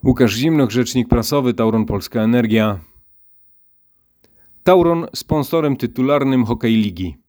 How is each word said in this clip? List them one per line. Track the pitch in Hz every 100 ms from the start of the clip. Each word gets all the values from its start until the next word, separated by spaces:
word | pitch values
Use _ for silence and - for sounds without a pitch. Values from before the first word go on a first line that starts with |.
Łukasz | 135 127 120
Zimnoch, | 98 147 156 131
rzecznik | 107 120 131 120
prasowy, | 120 110 143 127
Tauron | 117 113 110
Polska | 107 101 - 117
Energia. | 110 123 113 113 107 98 80 _ _ _ _ _ _ _ _ _ _ _ _ _ _ _ _ _
Tauron | - 185 170 170 170
sponsorem | - - 156 139 165 151 139
tytularnym | 117 - 131 143 135 131
Hokej | 110 120 117
Ligi. | 113 104 87 92 78